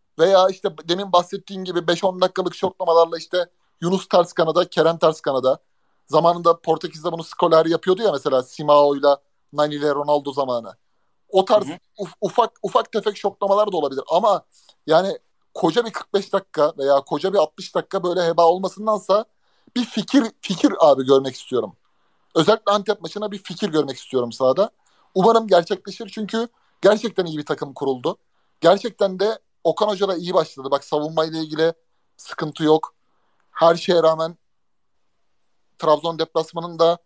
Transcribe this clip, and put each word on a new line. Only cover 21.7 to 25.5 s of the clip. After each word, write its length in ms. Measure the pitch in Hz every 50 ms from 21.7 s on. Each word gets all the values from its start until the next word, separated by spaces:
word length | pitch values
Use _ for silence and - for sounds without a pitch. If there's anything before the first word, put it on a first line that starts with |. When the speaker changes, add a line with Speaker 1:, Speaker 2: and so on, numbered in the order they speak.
| - _ _ _ _ _ _ _ _ _ _ _ -
Speaker 1:
Özellikle 380 | 165 156 202 226 226 - 202
Antep 280 | 202 208 196 214 208 -
maçına 300 | 170 190 - 208 214 202
bir 80 | 202 190
fikir 300 | - - 175 - 214 180
görmek 280 | 151 156 139 135 127
istiyorum 360 | - - - 135 123 120 117
sahada. 380 | 113 - 131 127 131 185 208 226 _ _ _ _ _ _ _ _ -
Umarım 320 | 190 180 226 226 226 226
gerçekleşir 640 | 208